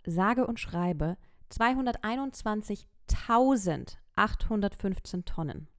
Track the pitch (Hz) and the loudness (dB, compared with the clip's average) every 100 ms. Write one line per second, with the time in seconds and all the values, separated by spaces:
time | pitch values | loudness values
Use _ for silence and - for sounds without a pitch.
0 | - 165 196 247 247 233 - 175 175 156 | -4 2 2 2 0 -2 -4 -2 0 0
1 | 156 185 - - - - 233 262 254 233 | -2 -4 -10 -20 -12 0 2 2 0 -2
2 | 214 247 269 - 226 214 208 202 - - | -4 -4 -4 -6 -4 -4 -4 -8 -10 -14
3 | - - - 233 262 262 185 143 - - | -2 -2 4 6 6 4 2 -2 -6 -14
4 | - - 214 - - 220 202 - 196 185 | -4 0 2 2 0 0 0 -2 -4 -4
5 | - 180 - - 151 - 151 | -6 -6 -4 -4 -4 -6 -12